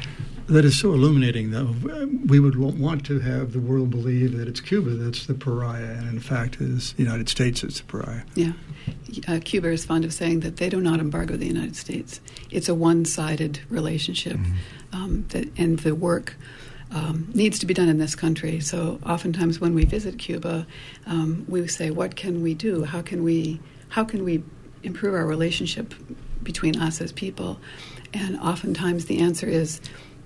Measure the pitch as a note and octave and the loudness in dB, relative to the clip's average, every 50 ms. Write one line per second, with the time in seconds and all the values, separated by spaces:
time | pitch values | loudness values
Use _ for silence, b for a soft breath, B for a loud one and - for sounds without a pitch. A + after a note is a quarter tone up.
0 | B B B B B B B B B - D#3 D#3 D3 C#3+ - - - G3+ E3 C3 | B B B B B B B B B 6 8 10 10 10 8 6 6 6 6 8
1 | C3 D#3 D3+ C3+ B2+ A#2+ A2+ A#2 A2 A2 A2 A2+ C#3 A#2+ A#2 A#2+ - C#4+ D#4 D4+ | 8 8 8 8 6 6 4 2 0 0 0 0 0 0 -2 -2 -4 -4 -4 -4
2 | C#4 C4+ C4 - - - C#3 C#3+ C#3+ C#3 B2 B2 C3+ C#3 - - C3+ D#3+ D#3+ C#3 | -2 -2 -2 0 4 8 8 10 10 8 6 4 2 0 2 0 0 0 0 -2
3 | - - C#3+ C3+ - C3 B2+ B2+ C3+ A#2+ A2+ B2+ A#2+ B2 C3+ C3+ C3 B2 A#2 A#2+ | -2 -2 0 0 0 0 0 0 -2 -2 -2 -2 0 2 2 2 2 2 0 0
4 | A#2 B2+ B2+ B2 B2+ B2+ B2 A#2 A#2 A#2+ A#2 - - - F#3+ G#3 F3 A#2+ A#2+ A2+ | 0 2 2 4 4 2 2 -2 -4 -4 -6 -8 -2 0 0 2 2 0 0 -2
5 | A#2 A#2+ A#2 - - - C3+ - - C3 A#2+ A#2+ A#2+ A#2+ A#2 A#2 A2+ A2+ A2+ A#2+ | -2 -2 -4 -4 -4 -4 -4 -2 -2 -2 -2 0 -2 -2 -4 -6 -6 -6 -6 -6
6 | A#2+ A#2 A2+ A2+ - - C3+ A#2+ - - - - C3+ C3 B2 B2 - - - - | -6 -4 -6 -6 -4 -2 -2 0 0 -2 -2 -2 -2 -2 0 -2 -2 -2 0 0
7 | C3 A#2+ A2+ A#2 A2+ - - - B2+ B2+ B2 - - - - - - - - A#2 | 0 2 0 0 -2 -2 0 2 2 2 2 0 -4 -6 -8 -10 -10 -8 -8 -8
8 | - - A#2 A#2 - - - - E3+ E3 E3+ B B B B B B B B - | -6 -6 -8 -8 -10 -4 0 2 2 2 0 B B B B B B B B -8
9 | - - - - - - E3 E3 E3 - - G3 E3+ E3 E3 D#3+ - - D#3+ E3 | -10 -12 -12 -8 -4 -2 -2 -2 -2 0 0 0 2 2 0 0 0 0 0 0
10 | D#3+ D#3+ E3 - F3 E3 E3 E3 D#3+ E3 E3 - F3 F#3 F#3+ F#3 F3+ E3 E3 D#3+ | 2 0 -2 -2 0 2 2 2 0 -2 -2 -2 -2 0 2 2 4 4 4 2
11 | D#3 D3 D3 E3+ E3+ E3 E3 - - - E3 E3 E3 - - - - - - - | 2 0 0 -2 -2 -2 -2 -2 -2 -2 -2 -2 -2 -4 -6 -8 -8 -6 -6 -6
12 | - - - - B B B B B B - F3+ E3 - F3 E3 E3 E3 E3+ E3 | -6 -8 -12 -16 B B B B B B -4 -2 0 0 2 4 6 6 6 6
13 | E3 D#3+ - - D#3 D#3 D#3 D3+ D#3 D3 D3 - - - A#3 E3 D#3 - E3 D3 | 4 2 0 -2 -2 -2 -2 -2 -2 -4 -4 -6 -6 -4 -4 -2 -2 0 -2 -2
14 | - - - - - D#3 - G2+ F#2 F2 F2+ F#2 B B B B B - - F#3 | -2 -2 -4 -4 -4 -4 -2 -2 0 0 0 -2 B B B B B -10 -8 -6
15 | F#3+ F#3+ - G3+ - - - F3 D#3+ - - - F3 E3 E3 D#3 - D#3+ D3+ D#3+ | -2 -2 -2 -2 -2 -2 -4 -4 -4 -4 -2 0 2 2 2 2 2 0 0 2
16 | F#3 F3 E3+ E3 - - - B B B B B B B B B B - - D#3 | 2 2 0 0 -2 -6 -12 B B B B B B B B B B -8 -6 -4
17 | D#3+ D#3+ D#3+ D#3+ D#3+ G3 - G3 G#3+ G#3+ - - - F3 F#3 - F3+ E3 D#3 D#3 | -4 -2 -2 -4 -4 -2 2 4 4 4 2 0 0 0 2 4 6 6 6 6
18 | D#3 D#3 - - - D#3+ D#3+ - - D#3+ D#3+ E3 D3 - - E3+ E3 E3 - - | 2 0 -2 0 0 0 0 0 0 -2 -2 -2 -2 -2 -2 -2 -2 -2 -4 -4
19 | - - E3+ E3 - F3+ E3 F#3+ F3 E3 E3 - F3 E3+ E3+ D#3+ D3+ - - G#3+ | -2 -2 -2 0 0 -2 0 2 2 2 2 2 2 2 6 6 6 6 4 2
20 | G#3+ F#3+ F3+ - - - E3+ E3+ E3 E3+ E3 E3 E3 B B B B B B B | -2 -4 -6 -8 -6 -6 -6 -4 -4 -4 -4 -4 -4 B B B B B B B
21 | - - E3+ E3 D#3+ D#3+ D#3+ F3 - - F#3 F3+ F3 E3 - - E3 D#3 D#3 F3 | -8 -2 0 0 2 2 0 -2 -2 -2 -2 -2 -2 -2 -2 -2 -2 -2 -2 -2
22 | F#3 F#3 - - - G3 F3 E3+ E3 E3 D#3+ D#3 - A3 F#3+ D#3+ D3+ C#3+ D#3+ E3+ | -2 -4 -4 -6 -4 -4 -2 0 0 0 -2 0 0 0 0 0 0 -2 -4 -6
23 | E3+ - F#3 F3 E3+ E3 E3 E3 D#3+ D#3+ D#3+ D#3+ B B B B B - - A3+ | -6 -4 -4 0 2 2 2 2 2 0 -4 -6 B B B B B -4 -2 0
24 | A3 A3 - G3+ F#3 F3+ E3 D#3 D3+ - - - - - - - - - E3+ - | 0 0 -2 -2 0 0 0 0 -2 -4 -12 -18 -20 -20 -18 -12 -10 -8 -6 -2
25 | G#3+ G3+ F#3+ E3+ E3 D#3 D#3 D#3+ E3 E3+ E3+ - F#3 E3 - A3 A3+ - - - | 0 0 2 2 2 2 2 2 2 0 0 0 -2 -4 -4 -6 -6 -8 -10 -14
26 | - - - - - - - - - - E3 - - D#3+ D3+ - E3 D#3+ D#3+ - | -16 -16 -14 -12 -8 -6 -4 -4 -4 -4 -4 0 0 2 2 2 0 0 -2 -2
27 | E3 E3+ - - G3 F#3+ F#3 - F#3 F#3 F#3 B B B B B B B B B | -6 -6 -6 -6 -8 -6 -6 -6 -6 -8 -8 B B B B B B B B B
28 | B B - G#3 G3 F#3+ - - - E3 F#3 E3 - F#3 E3+ - F#3 F3+ F3 E3+ | B B -6 -4 -4 -2 -4 -2 -2 -2 -2 0 -2 -2 -2 0 0 0 0 0
29 | E3 - D3+ D#3 E3+ F3 E3 - F3 - D#3+ D#3+ D#3+ D3+ - - B B B B | 0 -2 2 4 4 4 4 2 0 0 2 2 2 0 -2 -8 B B B B
30 | B B B B - | B B B B -20